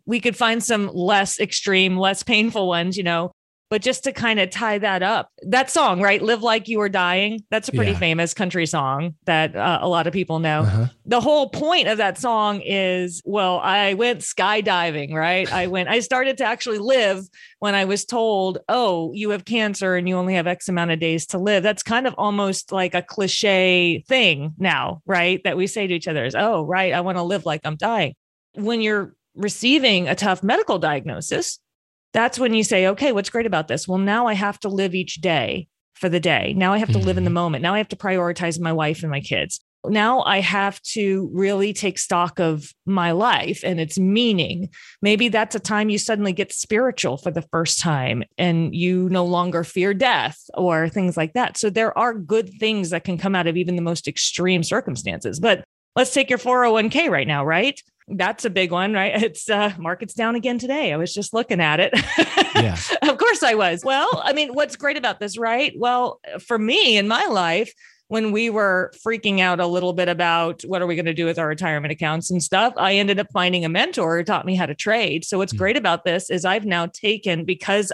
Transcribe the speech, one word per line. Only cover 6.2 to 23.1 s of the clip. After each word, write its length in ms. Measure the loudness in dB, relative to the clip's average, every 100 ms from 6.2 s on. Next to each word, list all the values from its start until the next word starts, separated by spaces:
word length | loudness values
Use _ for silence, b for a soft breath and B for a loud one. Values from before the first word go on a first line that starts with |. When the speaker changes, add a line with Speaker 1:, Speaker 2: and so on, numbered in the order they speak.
Speaker 1:
"Live 200 | 2 0
Like 280 | 2 0 0
You 100 | -2
Are 80 | 0
Dying." 540 | 0 0 2 0 -4 -4
That's 160 | -4 -2
a 60 |
pretty 180 | 0 0
Speaker 2:
Yeah. 60 | 0
Speaker 1:
famous 340 | 0 2 0
country 320 | -2 -2 -2 -2
song 500 | 0 -2 -2 -4 -6 0
that, 320 | 2 2 0
uh, 220 | 0 0
a 80 | 0
lot 180 | 0 0
of 60 |
people 260 | -2 -2 -2
know. 220 | 0 0
Speaker 2:
Uh-huh. 240 | 2 2 0 -4 -2
Speaker 1:
The 140 | 0
whole 300 | 2 2 2
point 400 | -2 0 2 2
of 80 | 2
that 200 | 0 -2
song 440 | -2 0 0 -2
is, 580 | -4 -2 0 -2 -4 -8 -6
well, 340 | 0 0 0
I 320 | 2 2 2 2
went 240 | 0 -2
skydiving, 920 | -4 -2 0 2 2 0 0 -2 -4
right? 380 | -2 0 0 0
I 160 | -2 -2
went, 220 | -2 0
I 100 | 0
started 380 | 0 0 0 0
to 80 | -2
actually 320 | -2 -4 -4
live 480 | 2 2 2 0 -6 B B B
when 160 | -2 0
I 80 |
was 220 | 0 -2 -2
told, 540 | 0 0 2 0 -2 -2
"Oh, 420 | 0 2 0 -2
you 180 | -4 -4
have 120 | -4
cancer 520 | -2 -2 -2 -2 0 0
and 100 | 0
you 80 | 0
only 200 | 0 0
have 120 | 0
X 220 | -2 -2
amount 220 | -2 0
of 100 | 0
days 240 | 0 -2 -2
to 120 | -2
live." 240 | 2 2
That's 220 | 2 0
kind 240 | -2 -2 0
of 80 | -2
almost 540 | 0 0 0 -2 -4
like 240 | -2 0 -2
a 60 |
cliche 1000 | -4